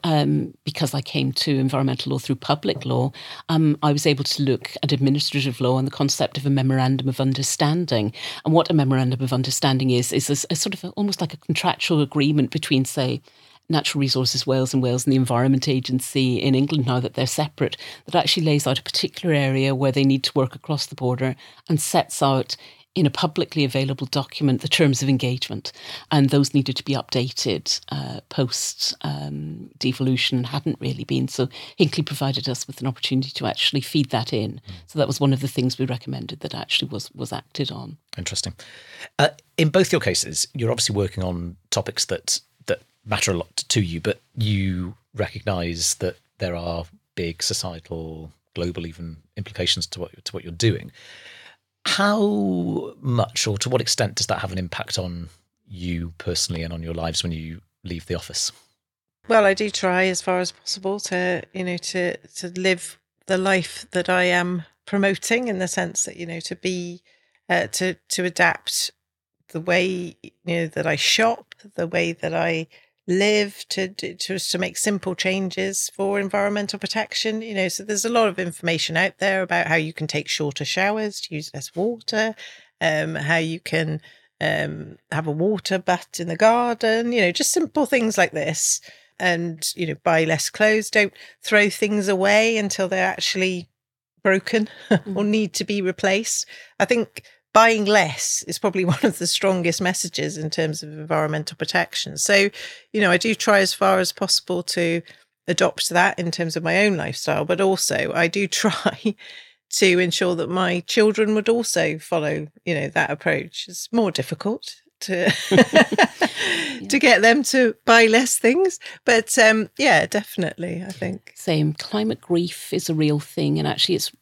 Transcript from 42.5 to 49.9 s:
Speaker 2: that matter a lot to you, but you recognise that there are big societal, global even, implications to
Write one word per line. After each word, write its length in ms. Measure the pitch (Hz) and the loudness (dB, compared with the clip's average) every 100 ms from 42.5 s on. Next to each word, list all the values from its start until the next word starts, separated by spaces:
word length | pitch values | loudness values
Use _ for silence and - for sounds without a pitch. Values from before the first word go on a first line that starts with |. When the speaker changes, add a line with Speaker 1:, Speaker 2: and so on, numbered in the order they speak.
| _ - | _ -6
Speaker 2:
that 160 | - _ _ 104 | -6 _ _ -6
matter 260 | 104 - | -2 0
a 60 | 87 | -2
lot 180 | - - - | -4 -8 -2
to 120 | 113 | 0
you, 200 | 87 82 | 0 -2
but 180 | 107 - _ - | -4 -4 _ -4
you 600 | 107 98 95 90 90 - _ - | 0 0 0 -2 -6 -10 _ -6
recognise 800 | 98 104 107 92 85 82 - - | -6 -6 -6 -4 -4 -2 -4 -2
that 200 | 90 - _ - | -4 -6 _ -8
there 160 | 90 85 | -6 -4
are 300 | 85 85 85 - _ - | -6 -6 -8 -14 _ -6
big 280 | 85 82 | -6 -4
societal, 880 | - 95 92 82 - 82 80 80 80 _ _ 85 | -4 -4 -6 -10 -12 -10 -10 -12 -16 _ _ -6
global 320 | 87 85 82 | -6 -6 -10
even, 300 | 82 82 78 _ - | -10 -14 -14 _ -12
implications 500 | - - 87 - | -10 -4 -2 -2
to 120 | - | -4